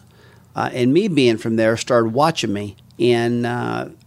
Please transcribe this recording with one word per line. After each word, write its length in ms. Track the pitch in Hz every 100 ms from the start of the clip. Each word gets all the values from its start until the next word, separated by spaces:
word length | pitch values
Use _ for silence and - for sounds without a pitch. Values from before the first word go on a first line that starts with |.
| - _ - - _ -
uh, 140 | 123
and 200 | 131 123
me 140 | 156 214
being 300 | 147 123 110
from 200 | 117 113
there, 200 | 110 113
started 360 | - 120 113
watching 400 | 117 160 160 -
me. 240 | 101 104 - - -
And, 460 | 123 120 120 120 120
uh, 440 | 120 120 117 - -